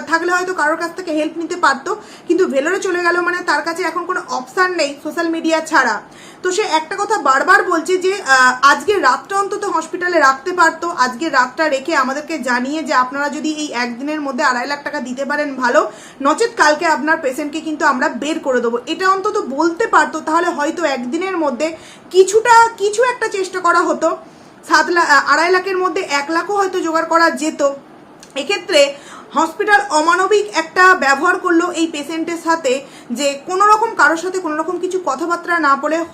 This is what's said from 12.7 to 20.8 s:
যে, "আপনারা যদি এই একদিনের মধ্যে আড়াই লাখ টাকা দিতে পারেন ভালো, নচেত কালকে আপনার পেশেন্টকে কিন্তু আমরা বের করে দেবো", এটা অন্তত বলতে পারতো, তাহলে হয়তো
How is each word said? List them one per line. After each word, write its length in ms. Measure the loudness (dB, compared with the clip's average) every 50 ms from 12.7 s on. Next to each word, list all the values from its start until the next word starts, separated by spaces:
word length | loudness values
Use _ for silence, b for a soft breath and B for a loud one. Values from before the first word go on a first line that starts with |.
| -4 -6 -4
যে, 100 | 0 0
"আপনারা 360 | 0 0 0 -2 -4 -4 -4
যদি 200 | -4 -4 -6 -6
এই 180 | -4 -4 -6 -6
একদিনের 540 | -4 -4 -4 -6 -6 -8 -8 -6 -6 -6
মধ্যে 220 | -6 -6 -4 0 0
আড়াই 240 | 0 0 0 -2 -4
লাখ 160 | -6 -6 -6
টাকা 160 | -8 -8 -6
দিতে 260 | -8 -8 -8 -8 -6
পারেন 300 | -4 -4 -4 -4 -4 -4
ভালো, 360 | -2 -2 2 4 2 2 B B B B B B B
নচেত 300 | -2 0 0 0 0 -2 0 2
কালকে 280 | 2 2 2 2 2
আপনার 320 | 0 0 0 0 0 -2 0
পেশেন্টকে 380 | -2 -4 -4 -4 -6 -6 -6 -8
কিন্তু 260 | -6 -6 -4 0 0
আমরা 240 | 0 2 2 0 -2
বের 300 | -2 -4 -4 -4 -4 -4
করে 220 | -2 -2 0 0
দেবো", 180 | 0 0 -2 -4 -4
এটা 240 | -6 -4 0 2 2
অন্তত 360 | 2 2 0 -2 -2 -2 -4 -4
বলতে 380 | -2 0 0 0 0 0 -2 2
পারতো, 320 | 2 2 2 2 -2 -6
তাহলে 280 | -4 -2 0 0 0 0
হয়তো 360 | -2 -2 -2 -4 -2 -2